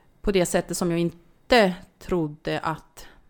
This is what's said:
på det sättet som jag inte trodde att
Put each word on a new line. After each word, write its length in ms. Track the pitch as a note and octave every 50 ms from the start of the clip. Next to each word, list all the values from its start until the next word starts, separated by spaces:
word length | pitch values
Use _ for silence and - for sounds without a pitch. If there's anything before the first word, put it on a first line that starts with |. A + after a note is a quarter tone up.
| _ _ _ _
på 100 | - G#3
det 140 | F#3+ F#3 E3+
sättet 320 | - - F3 F3 - F3
som 140 | - F#3 E3+
jag 80 | E3+ E3+
inte 720 | E3+ E3+ - - _ _ _ _ _ - C4 A#3 G3+ F#3 F3 - - - _ -
trodde 600 | - - F#3 F3 D#3 D3+ D3 - - D#3 D#3 D3
att 480 | - D#3+ D#3 - - _ _ - - - - - - _